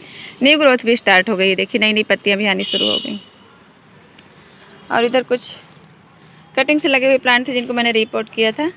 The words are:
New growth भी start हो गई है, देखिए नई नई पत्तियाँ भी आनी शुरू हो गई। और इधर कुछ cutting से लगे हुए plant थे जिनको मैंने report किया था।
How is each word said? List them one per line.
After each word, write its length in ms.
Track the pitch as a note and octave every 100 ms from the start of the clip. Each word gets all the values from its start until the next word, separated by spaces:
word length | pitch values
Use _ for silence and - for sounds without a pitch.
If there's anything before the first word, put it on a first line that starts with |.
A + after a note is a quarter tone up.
| - - - -
New 160 | C4 D4+
growth 260 | D4 B3+
भी 120 | A3+ A#3
start 340 | - F#3 F#3
हो 60 | F#3+
गई 120 | F#3+
है, 60 |
देखिए 260 | F#3 F#3+ G#3
नई 120 | G#3+
नई 100 | G#3+
पत्तियाँ 340 | G#3+ G3 G3+ G3+
भी 80 | G#3
आनी 180 | F#3+
शुरू 220 | G3 G3 G#3
हो 100 | G#3
गई। 220 | - G#3 - - - - - _ _ - - - - - - - - - -
और 140 | A#3+
इधर 180 | A#3+ B3
कुछ 260 | - B3 - - - - - - _ _ - - -
cutting 260 | - C4+ D4+
से 80 | D4+
लगे 180 | C4+ C4+
हुए 120 | C4
plant 280 | B3+ A#3+ B3+
थे 40 |
जिनको 220 | B3 A#3+
मैंने 180 | A#3+ A#3
report 360 | A3+ A3 A3+ A3
किया 200 | - A3
था। 180 | A3 D#4